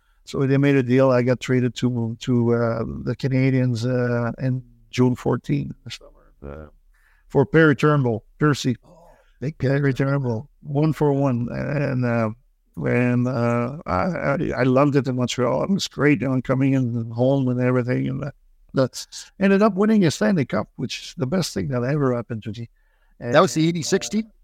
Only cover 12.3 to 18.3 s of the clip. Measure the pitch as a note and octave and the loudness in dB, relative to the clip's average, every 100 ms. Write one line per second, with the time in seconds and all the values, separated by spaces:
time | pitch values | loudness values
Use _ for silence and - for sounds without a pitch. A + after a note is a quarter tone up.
12.3 | A2 _ _ _ - B2+ B2 B2 B2 B2 | -4 _ _ _ -8 -2 0 2 2 0
13.3 | B2+ A#2+ A#2+ A#2+ D3 - F3+ F#3 E3 - | 0 0 0 -4 -8 -4 -2 -2 -2 -2
14.3 | F3+ - A#2 C3 B2+ D3 C#3 C3 B2+ B2 | -2 -2 0 2 4 4 2 0 -2 -2
15.3 | - B2 C3+ D3 G3 - - C#3+ D3 C3+ | -2 -2 0 -2 -2 -4 0 2 2 0
16.3 | B2+ - C3 C3+ C3+ B2 A#2+ A2+ A2+ B2+ | -2 0 0 2 2 0 -4 -6 0 0
17.3 | C#3 B2+ B2 B2+ B2+ A#2+ C3 C3+ C3+ C#3+ | 2 0 0 0 0 0 -2 -4 -6 -10